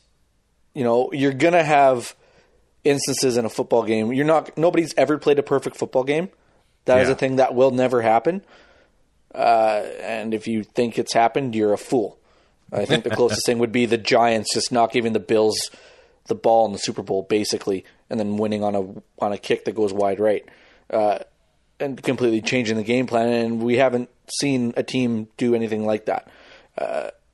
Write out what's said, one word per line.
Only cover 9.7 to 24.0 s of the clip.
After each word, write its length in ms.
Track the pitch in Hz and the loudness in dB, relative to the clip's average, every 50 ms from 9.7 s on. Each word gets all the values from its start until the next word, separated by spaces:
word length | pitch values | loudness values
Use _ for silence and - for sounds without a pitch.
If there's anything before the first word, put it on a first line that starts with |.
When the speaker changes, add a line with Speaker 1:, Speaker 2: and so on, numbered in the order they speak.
| 107 104 101 - - - | 0 0 -4 -6 -10 -12
Speaker 1:
and 320 | 98 95 113 113 107 113 110 | -8 -8 -8 -6 -6 -6 -6
if 160 | 107 - 117 | -6 -4 -4
you 160 | 113 110 104 | -4 -4 -6
think 340 | - _ - 120 117 107 - | -4 _ -2 -2 -2 -2 -4
it's 140 | 117 - - | -6 -2 0
happened, 420 | 120 117 - - 143 139 127 110 | 2 2 2 2 0 -4 -2 -2
you're 200 | 110 107 104 104 | 0 2 2 0
a 40 | 98 | 0
fool. 400 | - - - 127 104 92 - _ _ _ _ _ _ _ _ _ _ - - | -2 -2 -2 -2 -2 -2 -8 _ _ _ _ _ _ _ _ _ _ -10 -6
I 140 | 101 104 | -6 -2
think 180 | 101 135 - - | 0 -2 -2 0
the 60 | 120 | -4
closest 340 | 107 104 123 113 107 104 - | -2 0 0 0 0 -2 -2
Speaker 2:
<laughs> 0 | |
Speaker 1:
thing 120 | - 123 117 | -2 0 0
would 120 | 120 117 | -2 -2
be 140 | 104 123 123 | 0 0 0
the 120 | 110 117 117 | 0 0 -2
Giants 560 | 101 - 131 117 117 117 117 110 104 - - | 0 0 2 2 4 4 2 0 -2 -4 -4
just 180 | 117 - - 131 | -4 -4 -2 0
not 200 | 120 117 113 - | 0 0 2 0
giving 200 | 127 113 117 110 | 0 -2 0 -2
the 80 | 107 | -2
Bills 500 | - - 117 107 110 107 101 95 - - - - - - - _ _ _ _ _ _ | -2 0 2 2 4 2 0 -2 -6 -8 -12 -18 -20 -20 -20 _ _ _ _ _ _
the 80 | - 113 | -8 -8
ball 300 | 101 - 120 113 113 113 | -2 2 2 4 4 4
in 60 | 104 101 | 2 0
the 60 | 95 | -6
Super 240 | - - 110 - 101 | -8 -8 -8 -8 -6
Bowl, 200 | 98 101 95 95 - | -4 -4 -4 -2 0
basically, 560 | 110 107 107 - - 104 - - 98 92 - - _ _ _ _ | 0 0 0 -2 -4 -4 -2 -4 -4 -4 -6 -12 _ _ _ _
and 100 | - 117 | -6 -4
then 200 | 107 104 104 104 | -4 -4 -2 -2
winning 260 | 107 107 107 104 104 | -2 -2 -2 -2 -4
on 100 | 104 101 | -2 -2
a, 80 | 101 95 95 104 123 - _ _ - - | -4 -4 -6 -10 -16 -20 _ _ -6 -4
on 80 | 104 101 | -4 -4
a 60 | 98 | -6
kick 280 | - - 120 - - | -2 -2 -2 -2 -2
that 80 | - 101 | -6 -4
goes 180 | 110 107 101 95 | -2 -2 -2 0
wide 280 | 101 101 98 98 92 | 0 0 0 0 0
right, 240 | 107 107 104 98 - - - _ _ _ _ _ _ _ | 0 0 0 -2 -4 -10 -20 _ _ _ _ _ _ _
uh, 280 | - 110 107 104 98 - - - _ _ _ _ _ _ _ _ _ _ | -2 0 0 0 0 -2 -6 -14 _ _ _ _ _ _ _ _ _ _
and 220 | 151 139 131 110 - | -6 -6 -6 -6 -4
completely 380 | - 131 113 123 120 113 113 107 | -4 -2 0 0 0 0 0 -2
changing 340 | - 135 127 120 107 110 | -2 -2 -2 -2 -2 -2
the 60 | 110 107 | -4 -2
game 240 | 107 120 127 127 | 0 0 0 0
plan. 220 | 113 120 117 117 117 | 0 0 0 0 0
And 340 | 120 117 117 113 117 113 113 | 0 0 -2 -2 -4 -4 -2
we 140 | 120 123 | 0 2
haven't 320 | 117 135 131 120 123 | 4 4 2 2 -2